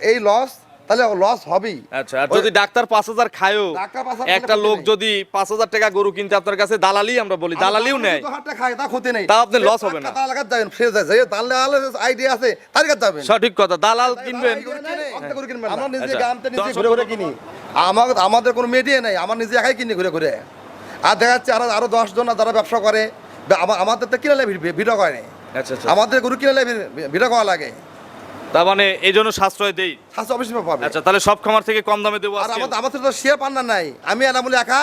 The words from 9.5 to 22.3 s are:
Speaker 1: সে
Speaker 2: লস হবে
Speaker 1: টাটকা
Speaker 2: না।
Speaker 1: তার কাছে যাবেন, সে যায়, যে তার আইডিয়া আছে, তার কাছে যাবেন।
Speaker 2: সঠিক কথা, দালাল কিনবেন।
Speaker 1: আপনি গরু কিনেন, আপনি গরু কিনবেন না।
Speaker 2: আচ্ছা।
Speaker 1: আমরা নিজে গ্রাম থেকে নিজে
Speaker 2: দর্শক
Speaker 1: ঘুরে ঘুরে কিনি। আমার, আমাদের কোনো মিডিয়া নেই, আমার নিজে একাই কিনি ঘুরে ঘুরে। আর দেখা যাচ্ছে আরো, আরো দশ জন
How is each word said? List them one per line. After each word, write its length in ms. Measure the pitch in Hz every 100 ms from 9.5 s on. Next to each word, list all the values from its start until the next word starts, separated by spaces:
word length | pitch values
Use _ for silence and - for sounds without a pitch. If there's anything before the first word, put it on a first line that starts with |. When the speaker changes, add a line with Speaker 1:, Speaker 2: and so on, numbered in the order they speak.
| 233
Speaker 1:
সে 60 | 208
Speaker 2:
লস 120 | 220 202
হবে 140 | 175
Speaker 1:
টাটকা 100 | 254
Speaker 2:
না। 80 | 240
Speaker 1:
তার 120 | 269 262
কাছে 120 | 240
যাবেন, 180 | 240 208 -
সে 80 | 240 208
যায়, 100 | 156
যে 160 | 214 254
তার 100 | 208 240 254 269 285 269 226 233
আইডিয়া 220 | 247 262 247
আছে, 140 | 240 190 -
তার 120 | 254 302
কাছে 120 | 277 214
যাবেন। 180 | 156 131
Speaker 2:
সঠিক 240 | 214 226 190
কথা, 140 | 196 170 208
দালাল 280 | 226 247 247 262
কিনবেন। 320 | 247 247 220
Speaker 1:
আপনি 80 | 247
গরু 100 | 285 294
কিনেন, 140 | 339 294 226
আপনি 160 | 143 269
গরু 100 | 269
কিনবেন 200 | 247 226
না। 40 |
Speaker 2:
আচ্ছা। 120 | 214 269
Speaker 1:
আমরা 60 | 262
নিজে 180 | 254 254
গ্রাম 160 | 240 247
থেকে 100 | 262
নিজে 80 | 247
Speaker 2:
দর্শক 160 | 202 233
Speaker 1:
ঘুরে 120 | 233
ঘুরে 140 | 233 220
কিনি। 160 | 226 175 123 - - - - 175
আমার, 180 | 214 247 220 185
আমাদের 240 | 226 240 240
কোনো 100 | 240 254
মিডিয়া 240 | 254 269 233
নেই, 100 | 185
আমার 140 | 180 226
নিজে 120 | 226 233
একাই 160 | 226 214
কিনি 140 | 240 190
ঘুরে 120 | 185 160
ঘুরে। 160 | 156 113 - - - - - - 170
আর 80 | 202
দেখা 140 | 240 247
যাচ্ছে 160 | 247 226
আরো, 80 | 240 214
আরো 100 | 233 226
দশ 100 | 214 190
জন 100 | 240